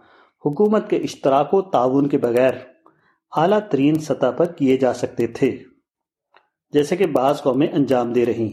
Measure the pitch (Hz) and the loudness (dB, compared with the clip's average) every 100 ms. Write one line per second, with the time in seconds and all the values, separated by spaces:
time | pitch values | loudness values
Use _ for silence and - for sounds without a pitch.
0 | _ _ _ _ 147 147 208 214 - 165 | _ _ _ _ -4 0 0 0 0 -4
1 | - - 143 139 143 196 190 131 127 139 | -4 -4 0 2 2 0 0 0 2 2
2 | 143 143 120 120 131 - - _ _ _ | 0 0 0 2 0 0 -10 _ _ _
3 | _ _ _ 151 170 208 208 131 143 156 | _ _ _ -2 2 0 0 0 2 0
4 | - 131 127 123 165 - 131 131 127 117 | -2 -2 0 0 -2 0 0 2 2 -2
5 | 127 - 117 - 131 92 - _ _ _ | -6 -4 -6 -2 -2 -2 -12 _ _ _
6 | _ _ _ _ _ _ _ 147 143 185 | _ _ _ _ _ _ _ -2 0 0
7 | 180 131 135 143 - 127 160 160 127 127 | 0 2 0 0 0 0 0 0 0 0
8 | 117 120 120 113 110 | 0 0 0 -2 -4